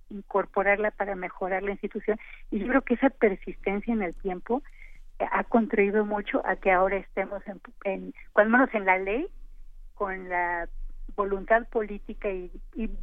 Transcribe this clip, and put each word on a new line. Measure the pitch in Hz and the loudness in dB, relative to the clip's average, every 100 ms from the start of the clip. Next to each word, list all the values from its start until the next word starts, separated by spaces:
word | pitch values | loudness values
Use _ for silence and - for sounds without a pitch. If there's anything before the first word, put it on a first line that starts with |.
| - | -12
incorporarla | 202 - 196 185 - 196 202 214 | -12 -2 0 0 2 4 4 2
para | - 202 190 | 0 -4 -4
mejorar | 180 - 185 190 | -6 -4 -2 -2
la | 202 | -2
institución, | 202 202 214 - 214 - - - | -4 -4 -4 -2 -2 -4 -16 -4
y | 220 | -2
yo | 220 | 2
creo | 269 | 2
que | - | 4
esa | 240 269 | 2 2
persistencia | - 214 190 - - - 202 214 | 4 2 2 -6 -6 -2 -2 0
en | 226 | 0
el | 190 - | -2 -4
tiempo, | 196 180 - 247 - - - - - - | -6 -6 -2 -4 -4 -16 -18 -16 -12 -6
eh, | - | -2
ha | 190 | -2
contribuido | 202 240 208 208 202 214 208 | 2 2 4 4 4 4 2
mucho | 208 202 269 - | 0 -2 -2 0
a | 190 | 0
que | 196 | 4
ahora | 180 190 196 | 6 4 2
estemos | - - 190 202 202 | -4 -4 -4 -6 -10
en, | 185 - - | -12 -14 -8
en, | 196 190 185 - - | -4 -4 -6 -12 0
cuando | - 208 240 | 4 6 6
menos | 262 | 4
en | 226 190 | 2 4
la | 185 | 2
ley, | 190 226 370 - - - - - - - | 2 -2 -4 -8 -14 -14 -14 -14 -12 -6
con | 196 190 185 | -4 -4 -2
la | 180 175 175 170 - - - - - | 0 0 0 -4 -6 -6 -8 -6 -2
voluntad | 196 196 190 226 233 | 0 0 4 4 4
política | 233 214 208 - 214 214 | -2 -2 -6 -10 -6 -4
y, | 190 180 - - | -4 -6 -12 -12
y | - 220 - | -6 -4 0